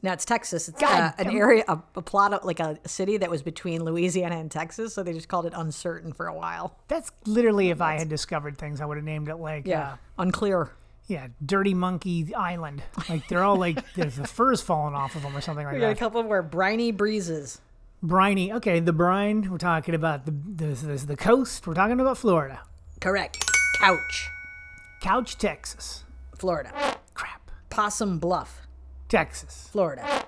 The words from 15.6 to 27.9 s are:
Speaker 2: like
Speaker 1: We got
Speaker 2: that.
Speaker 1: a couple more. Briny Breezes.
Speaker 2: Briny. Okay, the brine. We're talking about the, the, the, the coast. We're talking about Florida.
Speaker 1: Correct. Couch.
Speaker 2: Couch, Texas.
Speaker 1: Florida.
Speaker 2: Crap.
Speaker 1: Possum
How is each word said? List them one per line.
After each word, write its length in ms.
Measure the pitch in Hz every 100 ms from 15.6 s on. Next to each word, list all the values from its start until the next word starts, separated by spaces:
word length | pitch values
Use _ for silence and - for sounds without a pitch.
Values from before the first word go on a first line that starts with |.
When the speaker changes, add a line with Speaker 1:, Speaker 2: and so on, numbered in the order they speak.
| 147
Speaker 2:
like 80 |
Speaker 1:
We 60 | 262
got 80 | 226
Speaker 2:
that. 100 | 214
Speaker 1:
a 20 |
couple 220 | 233 233
more. 220 | 226 208
Briny 480 | 165 160 190 220 233
Breezes. 680 | 202 208 214 170 160 139 - _ - - -
Speaker 2:
Briny. 500 | 165 180 196 196 185
Okay, 260 | 220 226 170
the 120 | 170
brine. 560 | 160 175 190 208 214 196
We're 80 | 180
talking 380 | 180 165 151 165
about 300 | 160 143 135
the, 40 |
the, 340 | 147 160 185 156
the, 380 | 131 151 143 143
the 80 | 143
coast. 480 | 190 247 262 - -
We're 80 |
talking 260 | 165 202 247
about 200 | 262 247
Florida. 400 | 233 170 139 135 - - - -
Speaker 1:
Correct. 420 | - 196 170 - - - - -
Couch. 500 | 202 185 - - - - - - - - - -
Speaker 2:
Couch, 360 | 185 214 240 -
Texas. 680 | 208 147 - - - - - - - -
Speaker 1:
Florida. 360 | 185 165 135 269 285 - - -
Speaker 2:
Crap. 340 | - - - - -
Speaker 1:
Possum 480 | - 208